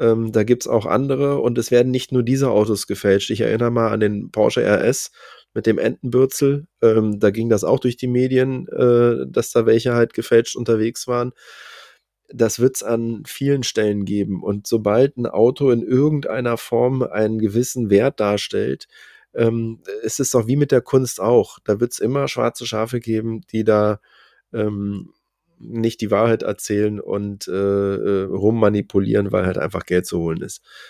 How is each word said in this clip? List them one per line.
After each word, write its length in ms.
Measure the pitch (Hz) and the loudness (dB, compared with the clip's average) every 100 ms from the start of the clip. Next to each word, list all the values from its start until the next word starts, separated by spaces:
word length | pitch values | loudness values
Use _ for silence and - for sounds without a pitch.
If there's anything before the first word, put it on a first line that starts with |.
Ähm, 320 | 117 113 113 | 0 2 0
da 120 | 110 | 0
gibt's 220 | 104 120 - | 2 0 0
auch 180 | 117 104 | -2 0
andere 520 | 107 139 135 143 143 | -2 0 0 0 0
und 160 | 123 120 | 0 -2
es 120 | 113 | 2
werden 200 | 123 127 | 2 4
nicht 200 | 127 - | 0 0
nur 100 | 127 | 0
diese 280 | 117 135 135 | 0 0 2
Autos 360 | 107 107 101 - | 2 2 0 -4
gefälscht. 440 | 101 101 98 - | -2 2 2 2
Ich 100 | 107 | -2
erinnere 280 | 113 110 120 | 0 0 0
mal 200 | 120 113 | 0 0
an 80 | 107 | 2
den 300 | 107 104 - | 0 -2 -6
Porsche 320 | 107 113 123 | 0 0 2
R 220 | 107 101 | 2 2
S 280 | 110 139 - - - - _ | 2 0 -6 -16 -20 -20 _
mit 120 | 110 113 | -2 0
dem 120 | 104 | 2
Entenbürzel. 880 | 110 - 127 127 131 - 139 143 151 _ | 0 -4 -2 2 0 2 0 0 -6 _
Ähm, 380 | 113 110 107 104 | 2 4 2 2
da 100 | 104 | 0
ging 180 | 110 113 | 0 0
das 160 | 107 | 0
auch 140 | 82 131 | 2 0
durch 160 | 127 - | 0 -2
die 120 | 127 | -2
Medien, 580 | 123 127 131 131 131 - | 0 0 0 0 -4 -8
äh, 560 | - 123 120 120 120 135 | 0 4 6 4 2 -2
dass 240 | - - | -4 0
da 140 | 120 113 | 2 4
welche 280 | 113 123 | 2 2
halt 180 | 120 117 | 2 0
gefälscht 440 | - - 117 - - | 0 2 2 2 -4
unterwegs 500 | 117 113 113 - - | -2 0 0 -4 -4
waren. 260 | 123 123 - - - - - - _ _ _ _ | -4 -4 -8 -20 -20 -20 -20 -20 _ _ _ _
Das 300 | 117 113 - | 0 0 2
wird's 240 | 127 - | 0 0
an 400 | 107 117 117 110 - | -2 -2 -2 -6 -10
vielen 360 | - 139 139 | -6 -2 -2
Stellen 420 | 120 110 107 104 | -2 -2 0 0
geben. 380 | 95 101 98 92 | -2 -2 -2 -4
Und 240 | 101 101 - | -4 -6 -2
sobald 500 | 113 104 110 139 123 | -2 2 2 2 0
ein 100 | 117 | -4
Auto 440 | 92 120 - 139 | 2 2 4 2
in 120 | 117 | 2
irgendeiner 720 | 113 127 147 151 - 113 120 117 | 2 2 2 0 -2 -4 -4 -4
Form 460 | - 120 123 131 | -2 0 2 0
einen 360 | 127 104 110 110 | -2 0 0 0
gewissen 500 | 107 110 127 127 110 | 0 0 -2 -4 2
Wert 280 | 101 131 - | 4 2 0
darstellt, 680 | 104 104 - 101 110 - - _ - - _ | 0 -2 -2 -4 -4 -6 -10 _ -20 -20 _
ähm, 460 | - 113 117 113 113 - 104 | -2 0 0 -4 -8 -12 -8
es 160 | 110 - | -6 -4
ist 160 | 131 | 0
doch 140 | 123 110 | 0 2
wie 80 | 143 | 0
mit 160 | 147 | 2
der 80 | 131 | 2
Kunst 400 | - 131 127 - | 2 0 0 -2
auch. 380 | 104 120 98 - | 2 2 2 -4
Da 160 | - 104 | -4 0
wird's 200 | 120 - | -2 -2
immer 260 | 110 139 135 | -2 -2 -4
schwarze 400 | 123 117 - 117 | -2 -4 -4 -6
Schafe 320 | 110 113 120 | -4 -4 -4
geben, 440 | 113 110 113 113 - | -4 -4 -4 -8 -6
die 100 | 110 | -2
da, 380 | 110 107 107 101 _ _ _ _ _ | 2 2 2 -2 _ _ _ _ _
ähm, 600 | 117 107 101 101 101 - _ _ _ _ _ | -6 -4 -4 -6 -8 -12 _ _ _ _ _
nicht 400 | 113 117 113 - | -12 -4 -4 -4
die 100 | 104 | -2
Wahrheit 320 | 104 117 110 | 2 2 0
erzählen 580 | - 101 - 104 107 104 | -2 -8 -4 -2 -2 -4
und, 460 | - 101 104 101 - | -6 -6 -6 -10 -8
äh, 40 | |
äh, 720 | 95 98 101 98 98 101 98 | -4 0 0 0 -2 -2 -2
rummanipulieren, 1040 | 95 95 101 113 104 104 - 98 98 104 101 | -2 0 0 4 2 2 0 0 2 0 2
weil 140 | 98 92 | 0 0
halt 120 | - | -2
einfach 280 | 85 87 - | -4 -6 -2
Geld 180 | 90 - | -2 0
zu 120 | 87 | -4
holen 240 | 82 82 | -4 -4
ist. 200 | - - _ - - | -8 -14 _ -20 -20